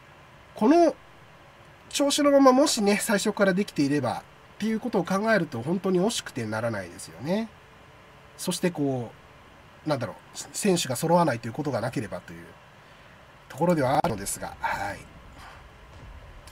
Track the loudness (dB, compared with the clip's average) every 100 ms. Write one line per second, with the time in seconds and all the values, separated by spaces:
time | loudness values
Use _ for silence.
0 | -20 -20 -20 -20 -16 0 4 6 6 2
1 | -10 -20 -20 -20 -20 -20 -20 -20 -8 -2
2 | 0 2 4 8 8 8 4 2 2 2
3 | 2 0 0 2 2 2 0 0 0 0
4 | -2 -4 -10 -20 -20 -6 -4 -2 -2 -2
5 | 0 0 2 2 0 -6 -4 -2 0 2
6 | 2 -2 -8 -8 -6 -4 -4 -4 -8 -14
7 | -18 -10 -4 -4 -4 -10 -20 -20 -20 -20
8 | -20 -20 -20 -12 -8 -2 -2 0 -2 -2
9 | -6 -14 -20 -20 -20 -20 -20 -12 -4 -4
10 | -4 -12 -18 -16 -14 -4 0 0 0 -2
11 | 2 4 4 0 -6 -6 -4 -2 -4 -6
12 | -8 -10 -14 -18 -20 -20 -20 -20 -20 -20
13 | -20 -20 -20 -20 -14 -2 2 2 2 2
14 | 0 -2 -8 -10 -10 -8 -6 -4 -6 -10
15 | -14 -20 -20 -20 -20 -20 -20 -20 -20 -20
16 | -20 -20 -20 -20 -20